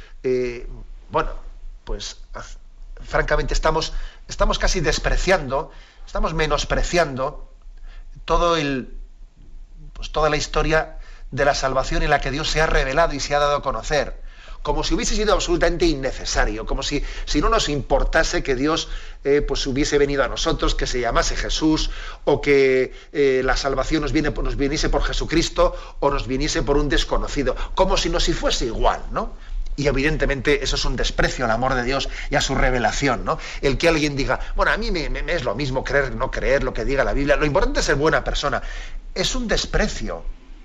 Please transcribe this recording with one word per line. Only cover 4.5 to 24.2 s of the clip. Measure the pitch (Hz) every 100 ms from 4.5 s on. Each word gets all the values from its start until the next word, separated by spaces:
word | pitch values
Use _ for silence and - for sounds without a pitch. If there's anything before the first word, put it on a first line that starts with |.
| 196
casi | 208 196
despreciando, | 156 - - 127 - 185 139 135 160 - - - -
estamos | 196 208 160
menospreciando | 156 147 - 139 131 175 160 131 131 - - - - - - - - - -
todo | 165 170 165
el, | 143 135 110 - - - - - - - - - - -
pues, | -
toda | 156 151
la | 151
historia | - 160 147 156 156 - - - -
de | 135 143
la | 135
salvación | 135 131 127 -
en | 160
la | 143
que | 143
Dios | 139 156
se | 151
ha | 156
revelado | 156 135 135 165 147
y |
se | - 147
ha |
dado | 147 143
a |
conocer, | 139 113 110 151 117 - - - - -
como | - 147
si | 147 165
hubiese | 240 208
sido | 214 180
absolutamente | - 170 180 175 175
innecesario, | 143 131 - - 139 117 107 110
como | 135
si, | 131 143 - - -
si | 147
no | 196
nos | 220 -
importase | 147 117 139 - 160 160 175
que | 139 127
Dios, | 143 160 - - - - 143
eh, | 143
pues, | - 135 143
hubiese | 127 147 147
venido | 139 139 123
a |
nosotros, | 113 143 147 160 -
que | 135
se | 127
llamase | 117 143 165 -
Jesús, | 113 - 156 156 - - - - -
o | 143
que, | 143 139 135 131 127 - -
eh, | 160 139 131 131
la | 127
salvación | 139 135 127 156
nos | 143
viene, | 143